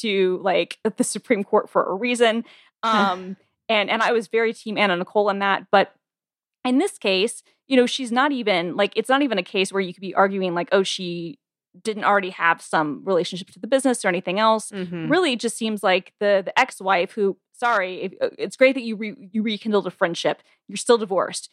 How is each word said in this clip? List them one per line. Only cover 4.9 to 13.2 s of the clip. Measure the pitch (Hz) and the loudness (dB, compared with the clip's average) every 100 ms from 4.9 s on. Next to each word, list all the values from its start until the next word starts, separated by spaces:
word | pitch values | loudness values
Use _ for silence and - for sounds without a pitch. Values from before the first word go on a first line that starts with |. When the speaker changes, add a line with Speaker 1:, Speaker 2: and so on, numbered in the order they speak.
| 175 | 0
Speaker 1:
Nicole | 185 214 208 | 0 0 2
in | 196 | 2
that. | 196 190 185 | 0 -2 2
But | 202 - _ _ _ _ _ _ _ 254 | 2 2 _ _ _ _ _ _ _ 0
in | 254 | 2
this | 392 - | 0 -2
case, | 208 190 220 - - _ - | -2 0 0 -4 -18 _ 0
you | 262 | 2
know, | 247 | 2
she's | - 247 | 0 -2
not | 233 294 | 0 0
even, | 262 208 185 175 190 | 0 0 0 0 0
like, | 202 | 0
it's | - 226 | 0 0
not | 269 | 0
even | 285 214 | 0 -2
a | |
case | 185 202 185 | -2 -2 -2
where | 196 | -2
you | 185 | -4
could | 175 | -6
be | 190 | -4
arguing, | - 196 196 185 | 2 2 2 -2
like, | 170 175 | -2 0
oh, | 196 | 0
she | 190 - 175 175 170 - _ _ _ 180 | 0 -4 -6 -8 -10 -14 _ _ _ _
didn't | 220 208 | -8 -2
already | 143 202 185 | 2 2 0
have | 185 170 160 | 0 0 0
some | - 190 151 135 190 | -2 -2 -2 -4 -2
relationship | 180 | -2